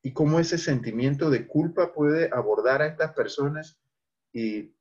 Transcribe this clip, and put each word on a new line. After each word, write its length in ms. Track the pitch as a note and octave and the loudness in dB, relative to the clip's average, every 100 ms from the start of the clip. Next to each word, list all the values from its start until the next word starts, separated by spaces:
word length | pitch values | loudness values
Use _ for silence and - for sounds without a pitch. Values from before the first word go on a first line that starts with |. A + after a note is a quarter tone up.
y 100 | C3 | -8
cómo 260 | - D3+ E3 | 0 2 4
ese 180 | E3 E3 | 2 -2
sentimiento 720 | E3 C3 A2+ A2 C3 C#3+ D#3+ | -2 -2 -2 -2 -2 0 0
de 180 | B2 - | 0 0
culpa 440 | D3 E3+ F3+ E3+ | -2 0 0 -2
puede 380 | D#3 D3 D#3+ D#3+ | 2 2 2 0
abordar 500 | B2+ G#2+ G#2+ A2+ C3+ | 0 0 2 2 2
a 60 | D3+ | 0
estas 260 | D#3+ D#3 | -2 -4
personas 680 | - A2 - C#3+ D3+ D#3 _ _ _ _ _ _ | -2 -4 -2 -4 -4 -12 _ _ _ _ _ _
y 440 | A#2 A2+ G#2+ G#2 _ | -6 -4 -6 -10 _